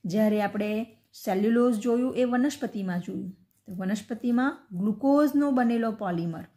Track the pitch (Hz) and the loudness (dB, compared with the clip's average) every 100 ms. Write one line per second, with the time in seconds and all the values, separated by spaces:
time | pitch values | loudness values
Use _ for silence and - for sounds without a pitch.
0 | 180 202 214 214 202 208 208 214 233 - | -2 0 2 2 -2 -2 -4 -4 -6 -14
1 | _ - - 190 208 233 247 220 240 240 | _ -10 -4 0 2 4 4 2 0 0
2 | 254 247 247 247 285 - 233 208 190 175 | 0 0 0 2 0 0 -6 -4 -4 -4
3 | 175 190 185 - _ _ - 175 185 214 | -4 -8 -8 -14 _ _ -14 -6 -4 -4
4 | - 226 247 240 269 349 _ 180 208 208 | -6 -4 0 2 0 -2 _ -4 -2 0
5 | 277 285 294 285 285 254 233 233 226 220 | 2 4 4 4 2 2 2 2 -2 -4
6 | 202 170 170 160 175 | -4 -2 -4 -6 -14